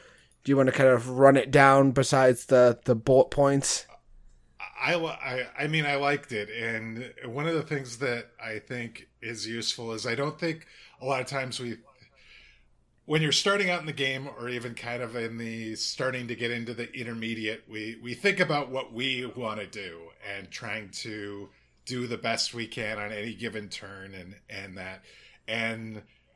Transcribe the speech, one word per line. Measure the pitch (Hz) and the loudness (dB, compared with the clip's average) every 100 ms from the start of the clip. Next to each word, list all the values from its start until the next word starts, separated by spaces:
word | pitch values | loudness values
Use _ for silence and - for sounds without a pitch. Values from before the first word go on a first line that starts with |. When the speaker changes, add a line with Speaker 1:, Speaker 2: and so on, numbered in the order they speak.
| - - _ _ | -20 -20 _ _
Speaker 1:
do | - | 2
you | 135 | 4
wanna | 131 | 4
kind | 127 135 | 6 6
of | 120 123 | 6 4
run | 127 135 135 | 6 8 8
it | 123 | 6
down | 143 135 139 139 | 8 10 10 8
besides | 127 131 135 131 123 - | 4 4 6 6 6 6
the, | 127 123 117 - | 8 8 6 2
the | 113 | 2
bullet | 110 131 - | 6 8 6
points? | - 139 139 135 - - - _ - - - _ - 95 - | 4 4 4 2 -2 -6 -18 _ -20 -20 -20 _ -20 -18 -4
Speaker 2:
I, | 131 | 0
I, | 170 160 - 135 127 120 - | 0 -2 -6 -6 -6 -6 -6
I | 151 | -2
mean, | 156 143 | 0 0
I | |
liked | 143 143 143 - | 0 2 0 -2
it, | 110 104 | -6 -6
and | 113 117 113 113 113 123 - 127 | -6 -6 -6 -6 -10 -12 -12 -10
one | 123 160 | -6 -2
of | |
the | 160 | -2
things | 156 147 127 113 | -2 -6 -6 -6
that | 135 120 117 - | -4 -4 -8 -14
I | 113 107 | -12 -12
think | - 123 117 - - _ | -10 -8 -8 -12 -20 _
is | 117 113 110 | -12 -10 -8
useful | 117 110 - 117 | -6 -6 -6 -8
is | 113 | -6
I | 120 117 | -4 -2
don't | 143 143 | -4 -4
think | 170 156 - - - _ | -6 -6 -12 -20 -20 _
a | 131 | -4
lot | 131 | -4
of | 127 | -2
times | 139 131 117 | -6 -6 -8
we, | 123 107 _ _ _ _ _ - - _ _ _ _ _ - | -8 -10 _ _ _ _ _ -20 -20 _ _ _ _ _ -2
when | 156 | 0
you're | 151 | 2
starting | 131 202 202 185 | 2 2 2 2
out | 175 | -2
in | 156 | -4
the | |
game, | 139 135 135 139 - | -4 -2 -2 -6 -10
or | 120 | -8
even | 123 120 | -6 -6
kind | 117 120 123 | -8 -8 -8
of | 120 | -6
in | 120 117 117 | -6 -6 -6
the | 117 113 110 107 | -8 -8 -8 -6
starting | - - 131 127 120 | -6 -4 -4 -4 -6
to | |
get | 120 117 | -6 -4
into | 120 117 | -4 -6
the | 113 120 131 | -8 -10 -10
intermediate, | 117 113 113 113 110 110 - | -10 -8 -6 -4 -4 -6 -10
we, | 107 107 113 | -12 -10 -10
we | 120 | -12
think | 117 196 190 | -4 0 2
about | 160 147 131 | 2 0 -2
what | 131 - | -6 -6
we | 117 135 127 123 123 | -4 -4 -4 -6 -8
wanna | 113 107 95 | -6 -6 -8
do | 107 95 82 82 - 104 98 | -10 -12 -14 -18 -16 -14 -12
and | 92 | -12
trying | - 113 107 101 | -12 -10 -10 -10
to | - 117 107 101 101 98 _ _ _ - | -12 -10 -10 -10 -12 -16 _ _ _ -10
do | 127 120 | -6 -6
the | 113 | -4
best | 117 113 - | -2 -2 -4
we | 120 113 | -6 -10
can | - 110 107 | -8 -6 -6
on | 104 | -8
any | 107 110 | -8 -8
given | 98 113 110 104 | -8 -8 -8 -10
turn | - 98 98 98 | -12 -14 -16 -16
and, | 95 90 92 - | -16 -18 -20 -16
and | 101 98 92 | -16 -14 -12
that. | 92 95 - - - _ - | -14 -14 -20 -20 -20 _ -6
And | 113 113 113 110 107 - _ _ | -4 -2 -4 -10 -14 -16 _ _